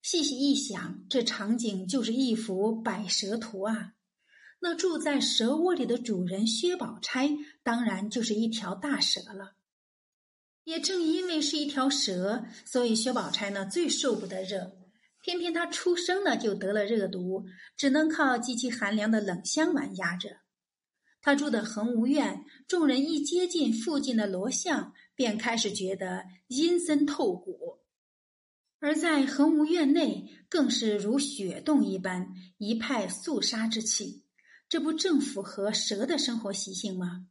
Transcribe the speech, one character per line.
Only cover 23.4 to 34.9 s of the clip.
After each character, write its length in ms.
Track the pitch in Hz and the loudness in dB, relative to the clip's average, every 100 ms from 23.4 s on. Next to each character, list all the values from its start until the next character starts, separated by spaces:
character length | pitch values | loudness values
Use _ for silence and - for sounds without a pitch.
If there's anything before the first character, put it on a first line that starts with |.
| 359 | 0
近 260 | 339 240 | 2 2
附 260 | 226 - 285 | 2 0 0
近 160 | 269 233 | 0 0
的 120 | 202 | 0
罗 240 | 185 214 | 0 -2
巷， 420 | 254 370 277 - - _ - | -2 -2 -2 -4 -14 _ -2
便 200 | 240 214 | 0 0
开 200 | 240 226 | 0 0
始 140 | 214 | 0
觉 240 | - 185 190 | -2 -4 -4
得 300 | 185 185 190 - _ | -4 -6 -10 -20 _
阴 320 | 254 339 349 | 0 4 4
森 240 | 320 294 | 4 4
透 320 | 294 285 240 180 | 4 2 0 0
骨。 440 | - - 165 - _ _ _ _ _ _ _ _ _ _ | -8 -10 -12 -12 _ _ _ _ _ _ _ _ _ _
而 140 | 294 | 0
在 320 | 302 330 294 262 | 2 2 2 2
恒 300 | - 302 311 | 4 4 6
芜 100 | 302 | 4
苑 260 | 349 277 | 4 4
内， 360 | 320 269 - - - _ | 4 2 -2 -8 -20 _
更 200 | 339 247 | 2 2
是 280 | - 220 208 | 2 0 0
如 200 | 196 269 | 2 0
雪 420 | - - 190 - | 0 -4 -6 -4
洞 220 | - 302 | 2 4
一 140 | 190 185 | 4 0
般， 380 | 185 180 185 - - _ | -2 -4 -6 -10 -18 _
一 180 | 208 226 | -4 -2
派 320 | 247 247 185 | 0 -2 -2
肃 340 | - - 247 | -6 -4 0
杀 240 | - 226 226 | 0 0 -2
之 160 | 226 | 0
气， 420 | - - 208 - _ _ _ - _ | -2 -2 -4 -12 _ _ _ -20 _
这 100 | 339 | -2
不 140 | 294 | 0